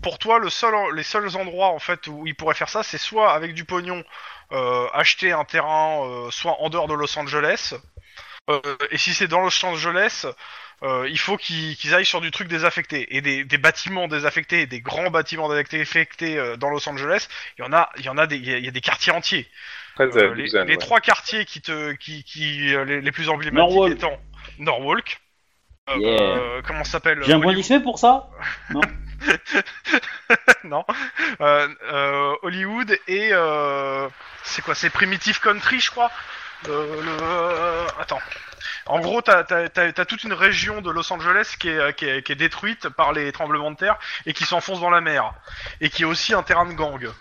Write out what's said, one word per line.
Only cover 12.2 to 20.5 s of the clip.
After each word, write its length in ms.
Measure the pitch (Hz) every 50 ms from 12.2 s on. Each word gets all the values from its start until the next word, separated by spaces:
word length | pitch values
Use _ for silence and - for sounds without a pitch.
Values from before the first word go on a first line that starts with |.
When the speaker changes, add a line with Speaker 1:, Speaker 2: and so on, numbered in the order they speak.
Speaker 1:
du 80 | 170 165
truc 180 | 151 - 208
désaffecté. 680 | 170 170 160 160 175 - - 160 - 156 143 123 - -
Et 60 | 135
des, 220 | 143 143 135 135 139
des 120 | 135 147
bâtiments 500 | 143 135 160 160 - - 180 190 185 180
désaffectés, 600 | 165 151 147 147 147 - 165 156 - 180 170 156
des 120 | 127 131 120
grands 280 | 117 - - 156 175 180
bâtiments 400 | 165 165 151 - - 160 160 151
désaffectés, 880 | 147 147 143 - - 156 151 - - 165 160 - - - 170 165 156
euh, 180 | 151 131 120 117
dans 140 | 117 135 143
Los 180 | 147 147 -
Angeles, 400 | 156 143 135 139 147 180 208 - - - - - - -
il 40 | - 123
y 40 |
en 60 | 127 147
a, 160 | 170 165 - -
il 80 | - 127
y 40 | 135
en 80 | 135
a 100 | 147 156
des, 80 | 156 147
il 100 | 139 123
y 60 | 127 131
a, 40 |
il 80 | 123 123
y 20 |
a 40 | 123
des 100 | 123 127
quartiers 320 | - - - - - - 160
entiers. 340 | 170 - - 196 165 117 _ _ - - - - - - - -
Speaker 2:
Très 200 | - 135 131 117
Speaker 1:
Euh, 160 | 113 104 98
Speaker 2:
à 40 | 117
Speaker 1:
les, 80 | 117 139
Speaker 2:
douzaine, 240 | 143